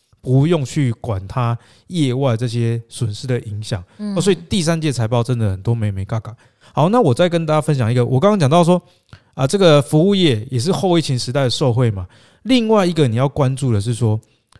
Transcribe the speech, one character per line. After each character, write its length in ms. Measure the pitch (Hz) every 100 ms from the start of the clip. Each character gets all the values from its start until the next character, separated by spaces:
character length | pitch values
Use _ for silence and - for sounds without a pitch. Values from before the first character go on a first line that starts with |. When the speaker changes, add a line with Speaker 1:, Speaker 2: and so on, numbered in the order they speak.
| _ _
Speaker 1:
不 260 | 127 127 151
用 160 | 170
去 300 | 127 156 131
管 340 | 113 - 95 95
它 300 | 131 120 117 - _ _
业 260 | 180 135
外 240 | 123 139 113
这 100 | 120
些 340 | 120 117 117 113
损 260 | - 113
失 140 | 101 127
的 100 | 120
影 200 | - 104
响？ 220 | 107 98 - -
Speaker 2:
嗯。 200 | 208 196
Speaker 1:
哦， 40 |
所 100 | 185
以 60 | 170 170
第 120 | 214
三 180 | 156 165
季 140 | 156
财 120 | 123 110
报 160 | 120
真 160 | 117 120
的 140 | 107
很 100 | 92
多 140 | 95 117
眉 160 | 104
眉 140 | 98 95
角 120 | 113
角。 120 | - 113 _ _ -
好， 160 | - 160
那 140 | 240
我 120 | 185
再 140 | 120 175
跟 180 | 170 160
大 80 |
家 60 | 156
分 160 | 151 139
享 160 | 110
一 20 |
个， 120 | 123 120
我 120 | 131
刚 140 | 196
刚 80 | 208
讲 100 | 135
到 140 | 170
说， 180 | 170 180 - _ _ - _
啊， 120 | - 135
这 120 | 202
个 240 | 180 147
服 200 | 135 151
务 140 | 190 202
业 320 | 170 107 107
也 80 | 127
是 140 | 143
后 260 | 147 190 170
疫 40 |
情 180 | 147 123
时 140 | -
代 100 | 135
的 60 | 131
受 240 | - 143
惠 180 | 113 120
嘛。 160 | 98 87 _ _ _
另 260 | 214 254 220
外 160 | 220 180
一 80 |
个 160 | 160 135
你 80 | 113
要 100 | 139
关 260 | - 131
注 200 | 131 135
的 80 | 104
是 120 | 104
说， 260 | 113 117 110 - _ _ _